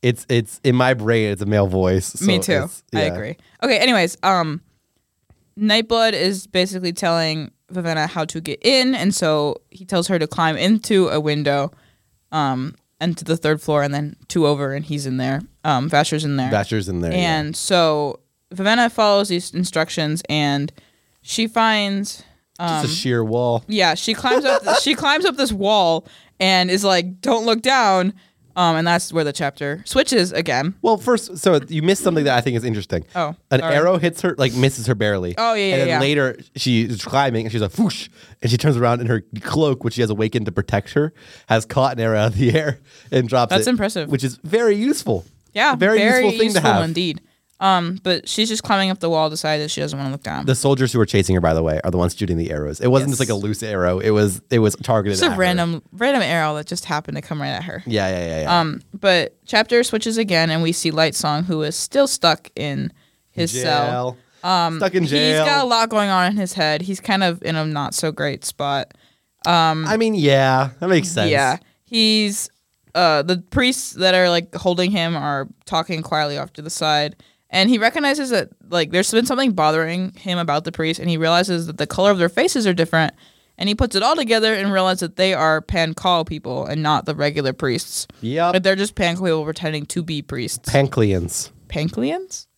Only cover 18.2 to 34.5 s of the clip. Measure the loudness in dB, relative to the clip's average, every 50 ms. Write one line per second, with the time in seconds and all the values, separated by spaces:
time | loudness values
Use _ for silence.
18.2 | _ _ _ _ _ _ -10 -4 0 0 2 2 2 0 2 2 2 4 4 2
19.2 | 2 0 -2 -4 -4 -6 -4 -4 -4 -2 0 -2 -2 -2 -2 -4 -2 -2 -2 -4
20.2 | -4 -4 -2 0 0 0 0 0 -2 -4 -8 -12 _ _ _ _ _ _ _ _
21.2 | _ -8 -4 -2 -2 -2 0 2 2 2 2 2 0 0 -2 -4 -4 -6 -8 -14
22.2 | -18 _ _ _ _ _ _ _ -4 -2 -2 -2 -2 -2 -4 -2 -2 0 0 0
23.2 | 0 0 0 0 0 2 0 0 -2 -2 -2 2 2 2 2 0 -2 -4 -4 -2
24.2 | 0 0 0 2 2 2 0 2 2 2 0 2 2 0 -2 0 2 0 0 2
25.2 | 2 0 0 0 -2 -2 -2 -2 0 2 2 4 4 2 2 0 -2 -8 -20 -20
26.2 | -20 _ _ _ 0 2 4 4 2 2 0 0 2 2 2 2 0 -2 -8 -6
27.2 | -2 0 0 2 2 0 0 0 2 2 2 4 4 4 4 4 2 0 -2 -6
28.2 | _ _ _ _ _ _ _ 0 2 2 4 2 2 2 2 0 0 -2 -2 -2
29.2 | -2 -2 -2 -2 -4 -4 -4 -4 -6 -6 -6 -8 -8 -4 0 0 2 4 4 2
30.2 | 2 2 0 -4 -2 0 0 0 -2 -2 -6 _ 0 2 2 2 2 0 0 0
31.2 | 0 -4 -12 -2 2 4 4 4 2 0 -6 -2 2 2 2 2 2 0 0 2
32.2 | 2 2 2 2 0 0 -2 -2 -2 -2 -4 -4 -4 -4 -4 -6 -6 -6 -6 -6
33.2 | -6 -6 -6 _ _ _ 0 0 2 2 2 2 4 4 2 2 0 -2 -2 0
34.2 | -2 -2 0 2 0 0